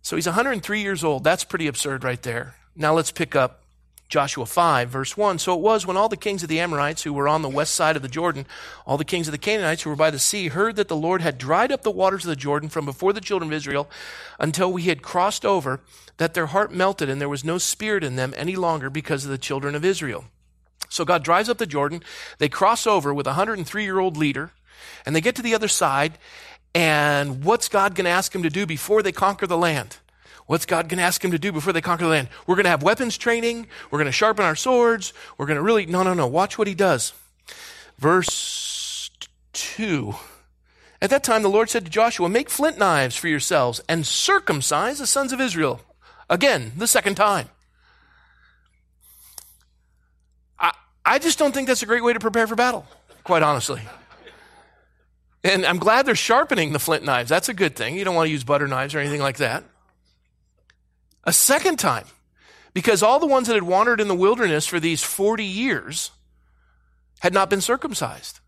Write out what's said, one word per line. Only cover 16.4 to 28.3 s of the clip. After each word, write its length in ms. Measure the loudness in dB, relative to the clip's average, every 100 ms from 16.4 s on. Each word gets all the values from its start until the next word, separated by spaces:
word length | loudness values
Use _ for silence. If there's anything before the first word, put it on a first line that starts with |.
| -2
heart 240 | 0 0
melted 380 | 2 0 0 -4
and 100 | -2
there 100 | -4
was 140 | -4
no 140 | -4 -2
spirit 460 | -2 -4 -2 -2
in 120 | -2 -2
them 180 | -4 -4
any 180 | -6 -2
longer 340 | -2 -2 -4
because 340 | -8 -4 -4
of 80 | -4
the 60 | -6
children 360 | -4 -4 -4
of 120 | -2 0
Israel." 400 | 0 -4 -8 -12 _ _ _ _ _ -10
So 160 | -4 2
God 180 | 2
dries 260 | 4 2 2
up 80 | -4
the 80 | -4
Jordan. 380 | -2 -2 -4 -14 -18 -18 -2
They 120 | -2
cross 360 | 2 2 4 2
over 280 | 2 2
with 120 | -2 -2
a 80 |
hundred 240 | 0 -2 -2
and 80 | -6
three-year-old 520 | -6 -2 0 -2 0
leader, 340 | -2 -2 -10 _ _ -20 -20 -14 -2
and 100 | 0
they 60 |
get 140 | 0 -2
to 40 |
the 140 | 0 0
other 140 | 0
side. 500 | 0 0 2 -2 -4 -20 -20 -20 -20 _ 0
And 680 | 2 4 2 2 -2 -2
what's 260 | 0 0 2
God 260 | 2 2 0
gonna 140 | 0
ask 220 | 0 -2